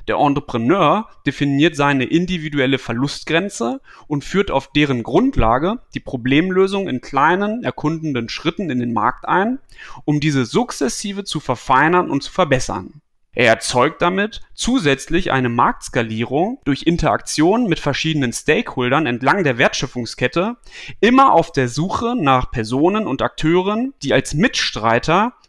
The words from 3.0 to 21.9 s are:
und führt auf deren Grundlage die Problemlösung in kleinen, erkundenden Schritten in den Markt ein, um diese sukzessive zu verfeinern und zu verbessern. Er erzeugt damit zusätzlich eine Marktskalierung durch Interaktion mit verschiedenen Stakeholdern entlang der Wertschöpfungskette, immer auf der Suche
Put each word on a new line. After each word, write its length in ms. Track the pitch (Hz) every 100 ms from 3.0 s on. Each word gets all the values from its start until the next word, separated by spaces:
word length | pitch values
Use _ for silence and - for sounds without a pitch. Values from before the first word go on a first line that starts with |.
| 143 - - 160 196 - 233 269 - - -
und 180 | 143
führt 260 | - 185 202
auf 220 | 135 -
deren 300 | 147 147 123
Grundlage 800 | 113 151 262 135 113 123 170 240 -
die 80 | 135
Problemlösung 880 | - 131 123 139 185 185 190 196 190
in 140 | 127
kleinen, 600 | - 139 151 180 208 233
erkundenden 680 | 127 - 151 160 156 123 117
Schritten 400 | - 160 - 180
in 80 | 127
den 160 | 120
Markt 340 | 113 113 - -
ein, 300 | 170 214 262 - - - - -
um 120 | 147
diese 280 | 151 139 117
sukzessive 800 | 175 247 - 127 - 202 196
zu 160 | 196 156
verfeinern 680 | - 123 - 131 156 180 175
und 120 | 139
zu 100 | -
verbessern. 680 | - 165 127 - 98 95 - _ _ _
Er 140 | - 123
erzeugt 540 | 139 - 123 139 -
damit 380 | 170 190 214 - -
zusätzlich 760 | - - 262 151 135 - 165 -
eine 200 | 131 127
Marktskalierung 1080 | 120 156 - - 127 117 110 113 135 196 262
durch 200 | - 139
Interaktion 840 | 160 170 147 104 - - 160 233 233
mit 100 | 156
verschiedenen 540 | 147 131 160 151 123
Stakeholdern 760 | - - 180 - - 123 143 143
entlang 380 | 120 131 190
der 140 | 151 120
Wertschöpfungskette, 1000 | 175 - 135 123 117 - 123 170 202 247 - - - -
immer 320 | 214 262 269
auf 180 | 165 -
der 160 | - 127
Suche 480 | 123 185